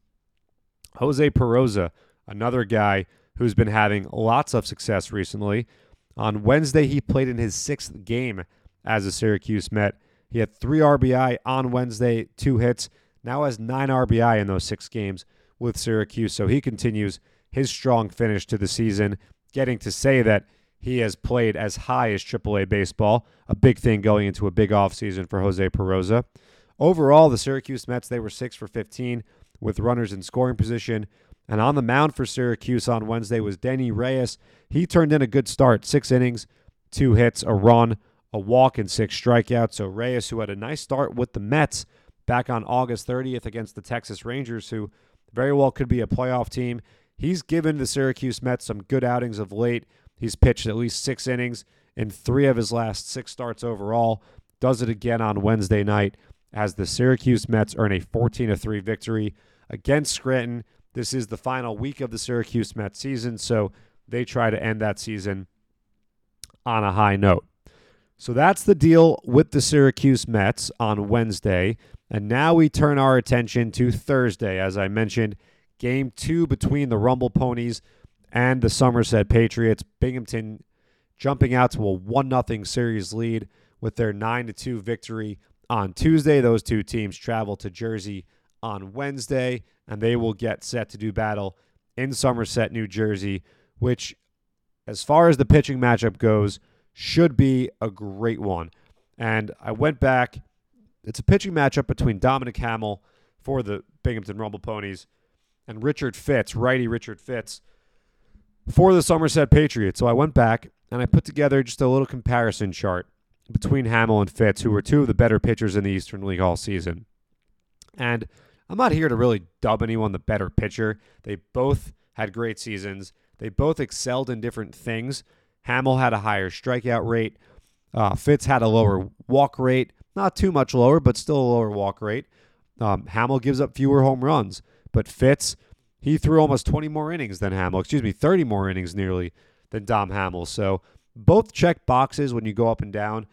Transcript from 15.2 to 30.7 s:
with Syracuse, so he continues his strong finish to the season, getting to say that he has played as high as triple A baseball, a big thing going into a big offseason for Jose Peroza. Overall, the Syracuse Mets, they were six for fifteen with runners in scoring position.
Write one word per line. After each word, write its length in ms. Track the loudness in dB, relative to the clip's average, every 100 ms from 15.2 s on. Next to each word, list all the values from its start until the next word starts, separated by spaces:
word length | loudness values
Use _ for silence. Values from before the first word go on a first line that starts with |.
| -12 _ _ -8
with 160 | -6 -4
Syracuse, 560 | -2 0 -2 -2 -4
so 160 | -2 0
he 140 | 0
continues 580 | -2 -4 -2 -2 -4 -6 _ _ _
his 160 | -4 -4
strong 380 | -2 0 2 0
finish 400 | -2 0 -2 -2
to 100 | -4
the 100 | -2
season, 500 | -2 0 0 0 -2 _ _ _
getting 260 | -4 -4 -4
to 140 | -6
say 300 | -2 2 4
that 240 | 6 4 0 _ _ _
he 200 | -4 -2
has 160 | -2 -2
played 420 | -2 0 0 0
as 180 | -4 -6
high 380 | -4 -2 0
as 100 | -2
triple 340 | -4 -8 -4 -2
A 60 |
baseball, 640 | 0 0 -2 0 2 2 0 _ -6
a 40 |
big 240 | 4 4 4
thing 220 | 2 2
going 260 | 2 2 2
into 220 | -2 -2
a 40 |
big 180 | 0 2
offseason 600 | 4 2 0 -8 -8 -6
for 120 | -2
Jose 280 | -2 0 -2
Peroza. 520 | -2 0 0 2 0 -2 _ _ _ _ 0
Overall, 480 | 2 4 6 8 8
the 100 | 4
Syracuse 520 | -2 -6 -6 -10 -8
Mets, 180 | -8 -6
they 140 | -6
were 80 | -6
six 260 | -8 -12 -12
for 140 | -12
fifteen 560 | -10 -10 -8 -8 -8 -10 _ _ -10
with 220 | -6 -2
runners 320 | -2 0 -2
in 80 | -6
scoring 340 | -8 -2 -2 0
position. 520 | -2